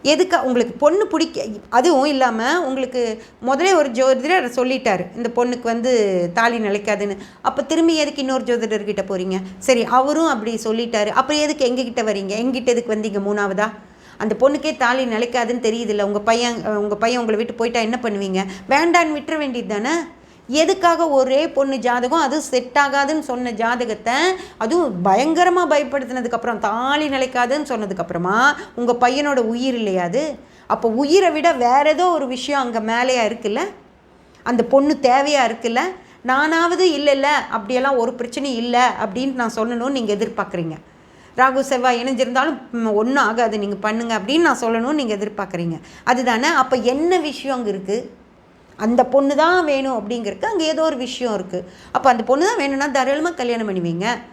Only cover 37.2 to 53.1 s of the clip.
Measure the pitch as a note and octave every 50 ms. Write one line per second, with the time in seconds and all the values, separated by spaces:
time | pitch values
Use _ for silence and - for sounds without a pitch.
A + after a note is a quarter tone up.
37.2 | C4+ C#4+ D4+ C#4 - - - A3+ G3+ G3+ B3+ B3 C4 C#4 C#4 B3 A3+ A#3 B3 -
38.2 | A#3+ A#3+ - D4+ C4+ C#4 B3 A3+ A#3 A#3+ A#3+ A#3+ B3+ A#3+ - - G#3+ G3+ F#3 B3
39.2 | C4 C#4 B3+ B3+ A#3 A3+ A3+ A3+ A3 A#3 A#3+ A#3 A#3+ C4+ C#4 C4 A3+ G#3 G#3 G3+
40.2 | A#3+ A#3 A#3 - F#3+ - - F3 E3 D#3+ D#3+ - - - - - - - - -
41.2 | - - - - B3+ C4+ B3+ C4+ C4+ C4+ C4+ B3 A#3+ B3+ A#3+ A#3 A#3+ C4+ C4 A3+
42.2 | B3+ A#3 B3 C4 C4+ D#4+ C#4+ - - - - A#3 A3+ A3 G#3 G#3 A3 B3 C4+ C#4+
43.2 | B3 G#3+ A3+ A#3+ A#3+ A3+ G#3+ G#3 G3+ G3+ G3+ F#3+ G3+ G#3+ G#3+ A3+ A#3 A#3 A3+ G#3+
44.2 | F#3+ G#3+ C#4 E4 F4 D#4 B3 - A#3+ A3+ A3+ A3+ A3+ C4+ D#4 D4+ C4+ A3 G#3+ G3+
45.2 | G#3 G3+ G#3 - G3 F#3+ - E3+ E3+ E3+ E3 E3+ - - - - - - B3+ B3
46.2 | B3+ B3 A#3 A3 C4 D#4+ E4+ C#4 B3+ B3+ B3+ B3+ G#3+ A#3+ B3+ C#4+ D#4+ F4 F#4 F4+
47.2 | D4+ D4+ C4+ - - C4+ C4 B3 A#3+ G#3 F#3+ G3 F#3+ F#3+ G3+ A#3+ - - - -
48.2 | - _ _ _ _ _ _ _ _ _ - - G#3 A3+ B3 A#3 B3+ B3 B3 C#4
49.2 | C#4 C#4 C#4+ C4+ D#4 E4 F#4 F#4 E4+ D4+ C#4 C4+ C4 C4+ C4 A3 G3+ G3+ A#3+ A3+
50.2 | A3+ G3+ G3 - - - A4 F4+ D#4+ D#4 D#4+ D#4 D#4+ D#4+ D4 A#3+ B3+ B3 - -
51.2 | B3 A#3 G#3+ G3 F3+ F#3 - F#3 F#3 - - - - - - B3+ C4 C4+ B3+ A3+
52.2 | A3 A#3+ C4 C#4+ F4 G#4 A#4+ G#4 C#4 C#4 C4+ C4+ C#4 D4 B3+ C#4 B3+ C4